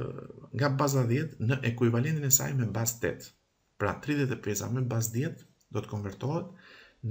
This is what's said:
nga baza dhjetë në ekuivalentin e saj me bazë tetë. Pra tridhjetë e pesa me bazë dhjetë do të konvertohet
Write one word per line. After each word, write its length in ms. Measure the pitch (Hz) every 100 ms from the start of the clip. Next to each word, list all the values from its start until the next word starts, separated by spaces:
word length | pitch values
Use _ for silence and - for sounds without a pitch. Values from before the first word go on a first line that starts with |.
| - - - - - 110
nga 120 | 143 135
baza 240 | 147 135 117
dhjetë 400 | 131 160 - 110
në 100 | 135 120
ekuivalentin 560 | 117 120 117 147 156 139
e 80 |
saj 220 | 131 139 139
me 80 | 107 107
bazë 240 | 113 -
tetë. 260 | 87 - - _ _ _ _ _
Pra 160 | 101 92
tridhjetë 360 | 135 147 135 113
e 40 |
pesa 280 | 104 101 104
me 80 | 120 120
bazë 200 | 117 113
dhjetë 340 | 117 160 - - _ _
do 140 | 107
të 80 | -
konvertohet 580 | 104 101 - 123 165 185 - - - - _ 113